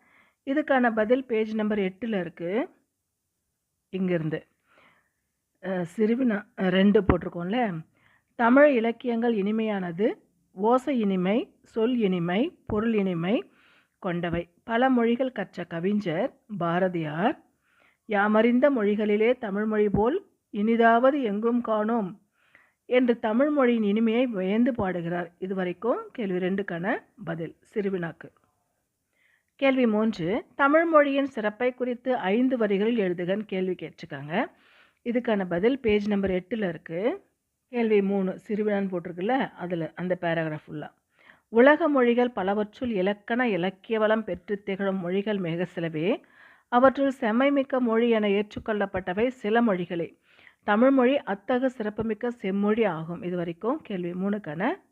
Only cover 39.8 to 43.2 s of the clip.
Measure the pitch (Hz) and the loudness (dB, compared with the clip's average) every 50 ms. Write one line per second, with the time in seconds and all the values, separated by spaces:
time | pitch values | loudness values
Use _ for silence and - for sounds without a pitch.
39.8 | 160 156 - - 175 185 180 180 175 170 165 165 160 156 151 151 - - 160 151 | -6 -6 -8 -6 -4 -4 -4 -2 -2 -2 -2 -2 -2 -4 -6 -10 -12 -12 -12 -12
40.8 | 143 - - _ _ _ _ _ _ - - _ _ _ 214 233 247 285 302 302 | -12 -14 -16 _ _ _ _ _ _ -20 -20 _ _ _ 4 6 8 8 6 6
41.8 | 339 302 285 262 247 240 240 247 247 254 254 208 180 190 208 214 208 208 - - | 2 2 2 4 4 4 4 2 2 0 -2 -2 -2 -2 0 -2 -2 -4 -6 -8
42.8 | 262 240 220 185 180 196 208 208 | -6 -4 -2 0 0 0 -2 -4